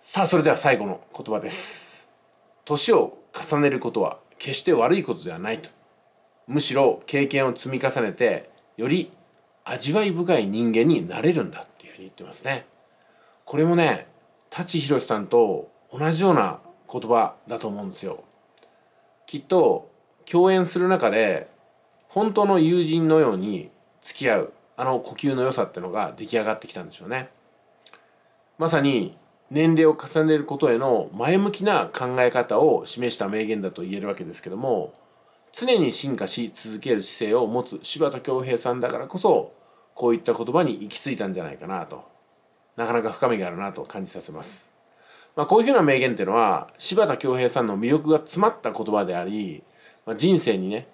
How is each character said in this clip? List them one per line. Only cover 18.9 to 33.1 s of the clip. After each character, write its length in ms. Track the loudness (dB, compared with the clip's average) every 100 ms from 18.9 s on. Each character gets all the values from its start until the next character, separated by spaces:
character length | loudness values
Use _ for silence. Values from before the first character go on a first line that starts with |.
| _ _ _ -14
き 140 | -14
っ 40 |
と、 460 | 0 4 4 2 -2 _ _ _ 0
共 260 | 4 6
演 140 | 4 2
す 140 | 0
る 80 | 0
中 220 | 2 2
で、 400 | 2 2 0 -6 _ _ _ _ _ _
本 260 | -2 0
当 120 | 2 4
の 140 | 4
友 240 | 4 2
人 240 | 2 0 4
の 120 | 4
よ 140 | 4
う 40 | 0
に 340 | -4 -6 -10 _ _ _
付 180 | -16 -2
き 100 | 2
合 100 | 2
う、 140 | 0 -10 _ -6
あ 80 |
の 160 | -2 -2
呼 160 | -4 -4
吸 180 | -2
の 100 | 0
良 80 | 0
さ 120 | 0
っ 80 | -4
て 80 | -6
の 120 | -6
が 220 | -4 -6 -8
出 80 | -4
来 100 | -2
上 40 |
が 100 | -2
っ 60 | -4
て 80 | -8
き 60 |
た 100 | -14
ん 40 | -14
で 60 |
し 80 | -16
ょ 40 | -10
う 40 |
ね。 200 | -10 -10 _ _ _ _ _ -20 -20 _ _ _ _ _ -4
ま 120 | 0
さ 120 | 2
に、 360 | 2 2 -2 -10 _ _ _
年 260 | 2 4 6
齢 100 | 6
を 120 | 4
重 280 | -2 0 2
ね 120 | 2
る 80 | 0
こ 120 | 0
と 140 | 2
へ 60 | 2
の 320 | 2 2 0
前 240 | -4 2 2
向 140 | 2
き 120 | 0
な 240 | 0 0 0
考 320 | -4 -4 2
え 100 | 2
方 280 | 2 2 4
を 260 | 4 2 -2
示 280 | -4 -4